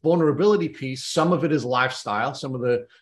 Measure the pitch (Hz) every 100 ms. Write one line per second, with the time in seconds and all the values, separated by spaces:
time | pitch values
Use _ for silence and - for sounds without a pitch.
0 | 156 175 156 143 202 208 165 - 135 131
1 | - 170 160 170 151 151 120 123 131 -
2 | 113 104 127 131 139 131 123 120 - _